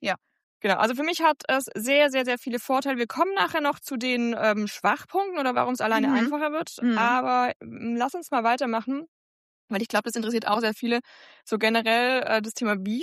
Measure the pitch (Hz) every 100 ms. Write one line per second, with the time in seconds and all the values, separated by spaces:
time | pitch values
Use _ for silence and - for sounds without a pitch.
0 | 214 180 _ _ _ _ 208 185 220 254
1 | 311 349 320 294 - 269 - - 233 285
2 | 294 262 247 247 262 233 - 262 277 254
3 | 233 269 359 392 349 330 285 269 - 262
4 | 254 247 233 226 220 208 208 - 202 269
5 | - 370 392 359 262 247 247 254 220 226
6 | 269 254 233 294 302 311 339 - 240 220
7 | 233 254 262 247 247 - 226 226 233 233
8 | 254 359 320 262 226 254 254 226 214 277
9 | 330 _ _ _ _ _ - 202 226 208
10 | 233 233 220 233 - 220 220 214 233 240
11 | - - - - - 208 220 226 226 233
12 | 247 262 - 220 214 - 220 202 190 233